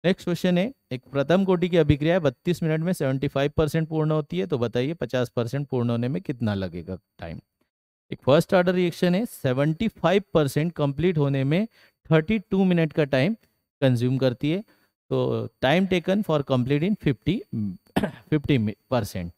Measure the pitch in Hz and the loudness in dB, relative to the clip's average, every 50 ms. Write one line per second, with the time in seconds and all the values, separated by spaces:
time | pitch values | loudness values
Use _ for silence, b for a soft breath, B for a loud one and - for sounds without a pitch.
0 | - 170 190 - - 180 175 - - 185 180 175 185 247 - _ _ _ 131 123 | 0 0 -2 -2 -2 -4 -4 0 0 0 2 0 0 -2 -6 _ _ _ -12 -12
1 | _ - - 139 139 143 165 190 196 185 185 175 180 180 170 170 156 147 151 135 | _ -6 -4 -4 2 2 2 2 4 2 2 0 0 0 2 2 4 4 2 2
2 | 147 160 170 190 160 143 127 _ _ 175 170 - 170 160 156 160 160 180 180 - | 2 0 0 2 2 0 -2 _ _ -4 -2 0 0 0 0 0 0 -2 -2 -2
3 | 151 131 131 135 147 139 - 139 143 143 - - 160 147 - 165 160 156 160 156 | 0 -2 0 0 -2 -2 0 0 -2 0 0 0 0 0 0 -2 -2 0 -2 -2
4 | 151 156 156 151 147 _ 175 180 190 180 151 123 120 117 - 123 127 143 165 - | 0 2 0 0 -2 _ -4 -4 -2 -2 0 0 0 0 0 -2 -2 -2 -4 -6
5 | - 113 - 127 123 - _ - 117 117 - 139 147 - - 127 117 120 117 117 | -6 -4 -2 -2 -2 -2 _ -4 -4 -2 -4 -6 -6 -4 -2 -2 0 0 0 -2
6 | 117 123 147 180 190 - 143 117 117 107 101 98 95 90 82 90 80 92 95 87 | -2 -2 -4 -6 -6 -8 -6 -4 -2 -2 -2 -2 -4 -6 -8 -10 -10 -10 -12 -12
7 | _ _ _ _ - 85 80 - _ _ _ _ _ _ _ _ _ _ _ _ | _ _ _ _ -12 -12 -12 -14 _ _ _ _ _ _ _ _ _ _ _ _
8 | _ _ - - _ - 135 165 165 - 202 185 180 180 180 180 180 170 - - | _ _ -14 -4 _ 4 4 4 4 2 2 2 2 2 2 0 0 -2 -2 -2
9 | - 180 175 190 240 - - - - 135 127 131 143 156 160 - 226 220 - - | 0 0 0 0 -2 -6 -10 -6 -4 -2 0 0 0 0 0 -2 -4 -6 -4 0
10 | - 165 185 208 196 _ - 165 151 139 - 151 151 175 - - 147 143 139 143 | 0 2 2 2 0 _ 0 0 0 2 0 -2 -2 -2 -2 -2 -2 -2 -2 0
11 | 160 185 180 156 143 139 139 135 131 139 156 180 220 b b b b b b b | -2 0 0 0 0 0 0 -2 0 0 0 0 -2 b b b b b b b
12 | _ - 165 156 156 - 220 226 - _ 202 190 196 185 180 170 160 151 - - | _ 2 2 2 4 2 -2 -2 -2 _ 0 2 2 2 4 2 2 0 0 0
13 | 151 139 139 131 131 190 226 _ _ _ _ _ _ _ _ _ 143 131 127 117 | 0 2 2 2 2 0 -2 _ _ _ _ _ _ _ _ _ 2 2 2 2
14 | 120 127 135 123 131 131 120 - - 147 160 196 220 b b b b b b _ | 2 0 0 2 0 0 0 0 -2 -2 -2 -2 -6 b b b b b b _
15 | _ _ 135 131 127 131 120 113 113 110 _ _ - 127 151 180 196 180 190 175 | _ _ -2 -2 0 0 -2 -4 -4 -8 _ _ 2 2 4 4 2 2 0 -2
16 | 156 - 190 214 202 - 156 147 139 - 135 123 123 127 143 147 156 196 220 - | 0 0 -2 0 0 0 0 0 2 0 0 0 2 2 0 0 0 -2 -2 0
17 | - 156 127 _ _ - 180 254 - _ - 117 104 101 90 - _ _ _ 196 | 0 -2 -2 _ _ -2 -2 -2 -4 _ -6 -4 -4 -4 -6 -10 _ _ _ -4
18 | - 165 - - _ _ 156 151 143 - 147 123 107 107 101 _ _ _ 131 120 | -4 -4 -6 -12 _ _ -2 -2 2 2 2 2 2 -2 -4 _ _ _ -2 -2
19 | 104 - - 98 87 87 - | -2 -4 -8 -8 -10 -10 -12